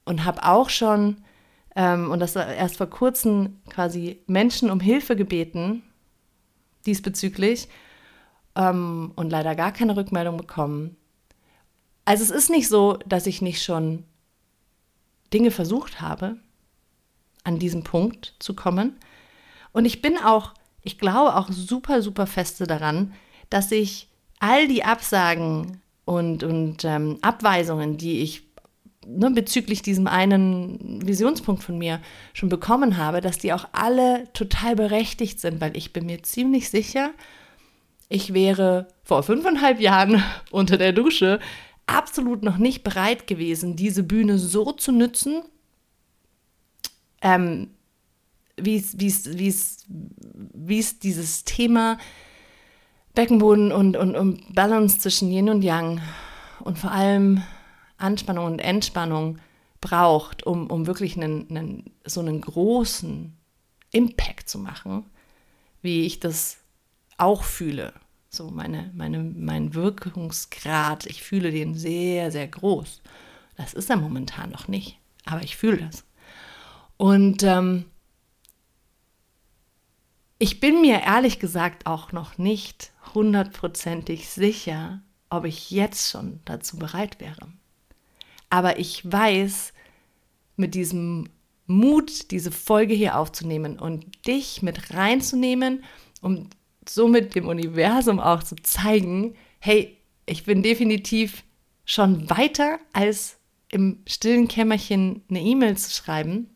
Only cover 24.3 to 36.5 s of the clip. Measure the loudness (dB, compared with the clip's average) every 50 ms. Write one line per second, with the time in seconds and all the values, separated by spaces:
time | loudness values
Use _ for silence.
24.3 | _ -2 2 4 4 6 6 4 2 2 2 2 0 0 0 0 2 2 4 4
25.3 | 2 0 0 -2 -2 -2 -4 -6 -10 -14 _ _ _ _ -6 -4 -2 0 0 0
26.3 | -2 -2 -2 -2 0 0 0 -2 -4 -4 -4 -2 -2 0 -2 -2 -4 -2 0 -2
27.3 | 0 2 2 2 2 2 0 0 -2 -4 -2 -4 -4 -6 -4 -4 -2 -2 -2 -4
28.3 | -6 -10 -18 _ _ -20 _ _ _ _ _ _ _ _ -18 -8 -2 2 2 2
29.3 | 4 2 0 0 -2 -2 -2 -2 -4 -4 -2 -2 0 0 2 2 2 2 4 4
30.3 | 6 6 4 4 2 -2 -4 -8 -10 -12 -12 -12 -10 -8 -4 -2 0 2 2 2
31.3 | 0 0 -2 -4 -4 -4 -4 -6 -8 -6 -4 -4 -6 -6 -8 -14 -20 -20 -20 -18
32.3 | -10 -4 -4 -2 -2 -2 0 2 2 4 4 2 2 2 0 -2 -2 -2 -2 -2
33.3 | -4 -4 -2 -2 -2 -2 -4 -6 -4 0 2 2 4 4 4 4 2 0 -2 -6
34.3 | -6 -6 -4 -2 -2 0 0 0 0 0 0 2 0 0 -2 -2 -4 -4 -6 -6
35.3 | -6 -6 -6 -6 -4 -4 -4 -4 -6 -6 -10 -8 -8 -8 -8 -8 -10 -10 -8 -8
36.3 | -4 -2 0 2